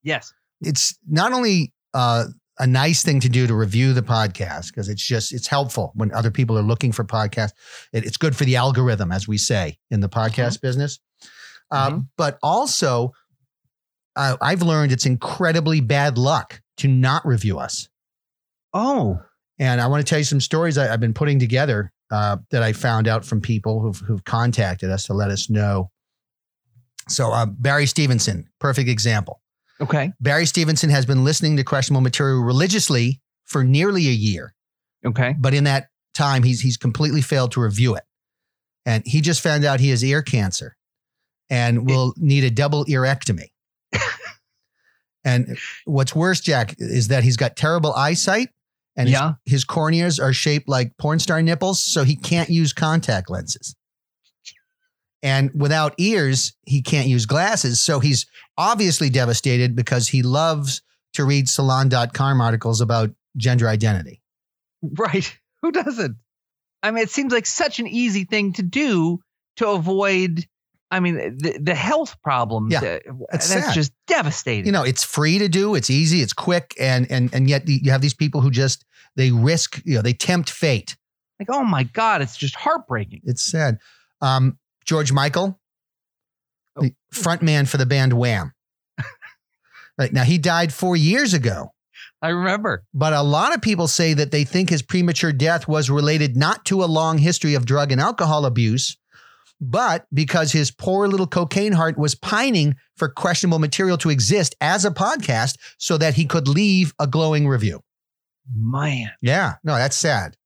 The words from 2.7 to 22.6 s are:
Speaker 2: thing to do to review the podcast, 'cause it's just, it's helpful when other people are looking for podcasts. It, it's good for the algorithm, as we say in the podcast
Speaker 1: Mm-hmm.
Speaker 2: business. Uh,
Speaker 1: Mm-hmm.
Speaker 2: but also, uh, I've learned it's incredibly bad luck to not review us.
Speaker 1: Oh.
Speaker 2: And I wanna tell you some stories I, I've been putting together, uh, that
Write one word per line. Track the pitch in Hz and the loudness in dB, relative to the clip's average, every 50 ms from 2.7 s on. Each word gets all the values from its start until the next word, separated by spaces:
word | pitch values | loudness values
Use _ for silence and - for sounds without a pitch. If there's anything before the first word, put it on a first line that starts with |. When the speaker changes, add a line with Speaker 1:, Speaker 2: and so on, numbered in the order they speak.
| 127 131 139 160 165 - | 4 4 2 2 2 0
Speaker 2:
thing | - 170 143 135 | 0 2 0 2
to | 113 127 | 2 2
do | 120 127 127 | 2 2 2
to | 117 117 | 2 2
review | 107 110 101 98 120 131 135 | 0 0 0 2 2 2 4
the | 127 127 | 2 2
podcast, | 110 - 120 110 110 101 87 - 101 85 85 78 85 - _ | 0 0 0 0 0 -2 -4 -6 -8 -8 -8 -10 -12 -12 _
'cause | - 101 101 | -8 -8 -6
it's | 104 101 - | -6 -8 -4
just, | - 127 113 - - | -4 -4 -4 -4 -6
it's | 127 120 - | -8 -8 -6
helpful | - 143 143 143 120 - - 87 - - | -2 -2 -2 -2 -2 -4 -6 -6 -6 -4
when | 107 110 104 | -4 -4 -2
other | - 107 107 117 | -2 0 -2 0
people | 107 - 127 113 113 110 | 0 0 0 0 0 0
are | |
looking | 104 107 117 110 - 123 | 2 0 0 0 0 -2
for | 107 - 113 | -2 -2 -6
podcasts. | 95 - 110 107 101 - 117 107 104 _ _ - - - - - _ | -4 -2 -2 -2 -2 -2 -4 -4 -4 _ _ -20 -20 -20 -20 -18 _
It, | - 113 104 | -6 -6 -6
it's | 113 - | -6 -6
good | - 160 156 131 | -2 -2 -2 0
for | - 147 | 0 0
the | 127 127 | 2 2
algorithm, | 123 123 135 131 127 131 127 113 98 101 85 | 2 2 2 2 2 2 2 2 0 -2 -2
as | 90 95 95 107 | -2 -4 -4 -2
we | 104 101 | -2 -2
say | - - 120 101 87 76 78 _ _ _ | 0 0 -2 -2 -2 -4 -8 _ _ _
in | 113 104 | -2 -2
the | 98 95 | -2 0
podcast | - 113 110 113 110 - 123 120 107 - | -2 -2 -2 -2 -2 -2 -2 -2 -2 -4
Speaker 1:
Mm-hmm. | - | -4
Speaker 2:
business. | 131 127 131 143 143 - - _ _ _ _ - - - - - - - - _ _ | -4 -2 -2 -4 -4 -6 -12 _ _ _ _ -20 -20 -20 -20 -20 -20 -20 -20 _ _
Uh, | 147 139 135 139 | -2 -2 -2 0
Speaker 1:
Mm-hmm. | 147 - 131 - _ | -2 -4 -8 -8 _
Speaker 2:
but | - 160 143 139 - | -2 -2 -2 -2 -2
also, | - 147 175 226 285 269 - - 175 139 123 120 120 131 - _ _ _ _ _ _ _ _ _ _ _ _ _ _ _ _ _ _ _ _ | -2 0 0 0 0 -2 -2 -2 0 0 0 0 -2 -4 -6 _ _ _ _ _ _ _ _ _ _ _ _ _ _ _ _ _ _ _ _
uh, | - 139 135 123 - | -2 -2 -2 -2 0
I've | - 135 180 180 | -2 -2 0 2
learned | 175 170 160 156 147 139 | 2 2 2 2 2 2
it's | 127 127 - | 2 0 2
incredibly | 135 127 120 - - - - 185 165 160 170 151 156 160 156 | 0 0 0 -2 -8 -4 -2 0 0 2 2 0 2 2 2
bad | 131 107 143 143 139 123 117 | 2 2 2 2 2 2 2
luck | 120 127 135 160 143 - _ - - _ _ _ - | 2 2 2 0 0 -2 _ -18 -20 _ _ _ -2
to | - 139 | 0 2
not | 131 127 131 131 139 - - | 4 4 4 2 2 0 0
review | 147 123 104 95 107 90 76 | 0 0 0 0 -2 -2 -4
us. | - - - - - _ _ _ _ _ _ _ _ _ _ _ _ _ _ _ _ _ | -6 -8 -8 -10 -12 _ _ _ _ _ _ _ _ _ _ _ _ _ _ _ _ _
Speaker 1:
Oh. | - 190 226 269 285 247 139 104 90 87 - _ _ _ _ _ _ - | -4 -2 0 0 0 0 0 0 -2 -4 -8 _ _ _ _ _ _ -2
Speaker 2:
And | 139 131 123 120 | 0 0 2 2
I | 120 127 | 2 2
wanna | 143 147 139 | 0 0 0
tell | - 170 151 | 0 0 0
you | 151 | 0
some | - 147 139 | 0 0 0
stories | 127 - - 160 170 170 147 147 | 0 0 0 0 0 0 2 0
I, | 135 113 | 0 0
I've | 113 110 | 0 0
been | 120 113 110 | 0 -2 0
putting | - 151 147 143 135 | 0 0 2 2 2
together, | 123 113 117 131 147 143 117 104 101 92 _ _ _ _ | 2 2 2 0 0 0 0 -2 -4 -6 _ _ _ _
uh, | 110 104 104 104 101 95 - _ | -2 -2 0 0 -2 -4 -6 _
that | - 123 | -2 0